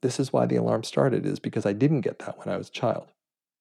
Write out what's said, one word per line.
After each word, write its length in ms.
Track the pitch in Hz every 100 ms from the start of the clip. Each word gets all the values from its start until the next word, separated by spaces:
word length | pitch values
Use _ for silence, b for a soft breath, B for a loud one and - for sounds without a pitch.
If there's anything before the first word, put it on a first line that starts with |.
This 180 | 127 -
is 140 | 131
why 120 | 131 117
the 100 | 120
alarm 280 | 117 113
started, 420 | 107 - 139 107 101
is 140 | 98
because 260 | - - 104
I 80 |
didn't 280 | 101 139 151
get 180 | 98 -
that 180 | - -
when 160 | -
I 40 | 95
was 120 | 95
a 40 |
child. 380 | - 120 101 - _ _ _ _ _